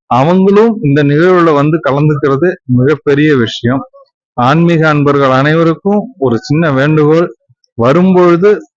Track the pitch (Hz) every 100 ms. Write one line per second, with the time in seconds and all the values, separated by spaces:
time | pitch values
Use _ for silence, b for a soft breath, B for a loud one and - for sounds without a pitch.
0 | - 120 151 185 190 202 233 214 147 139
1 | 143 147 180 185 165 143 147 160 143 139
2 | 151 143 139 135 180 - - 123 131 147
3 | - 139 156 139 113 - 117 135 - -
4 | _ _ _ - 123 156 170 165 160 147
5 | 143 143 135 131 143 160 165 160 196 208
6 | - - 131 113 - 147 165 131 147 156
7 | 147 160 175 - _ _ _ - 120 156
8 | 185 180 175 170 202 190 156